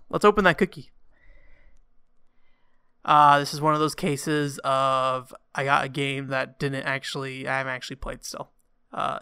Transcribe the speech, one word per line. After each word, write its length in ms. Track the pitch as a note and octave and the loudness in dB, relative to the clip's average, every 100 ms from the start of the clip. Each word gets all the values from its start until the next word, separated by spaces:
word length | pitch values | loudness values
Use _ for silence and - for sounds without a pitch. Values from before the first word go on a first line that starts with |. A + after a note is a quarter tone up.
| - | -8
Let's 160 | D#3+ | 2
open 200 | G#3 G#3 | 4 6
that 140 | F#3+ D#3+ | 4 4
cookie. 340 | F3+ - - - - _ - - - - - - - - - _ - _ - _ _ _ _ _ | 0 -4 -20 -20 -20 _ -20 -20 -20 -20 -20 -20 -20 -20 -20 _ -20 _ -20 _ _ _ _ _
Uh, 360 | - D3+ D3 C#3+ | 4 8 8 6
this 120 | C#3+ | 2
is 80 | D3 | -2
one 140 | D#3 | 0
of 60 | D3+ | 2
those 160 | D#3 - | 0 -2
cases 640 | F3+ C#3 - D3+ C#3+ C3+ | -4 -4 -2 -2 -2 -4
of 720 | C3+ C3+ C3+ C3 C3 C3 B2 - _ - | -2 0 2 0 0 -4 -8 -20 _ -6
I 80 | |
got 200 | C3+ C#3+ | 0 0
a 40 | C#3 | 0
game 400 | C3+ C#3 C3+ C3+ | -4 -4 -6 -6
that 320 | C3+ B2+ - | -6 -6 -6
didn't 240 | C#3+ C3+ | -6 -4
actually, 640 | C3+ C3+ - C#3+ C3+ C3 C3+ | -6 -6 -8 -10 -10 -8 -6
I 100 | C3+ | -4
haven't 140 | C3+ | -4
actually 240 | B2+ - C3+ | -8 -12 -14
played 280 | - - | -14 -12
still. 280 | - - C#3 _ _ _ _ | -14 -14 -16 _ _ _ _
Uh, 260 | - C#3+ - | -8 -6 -8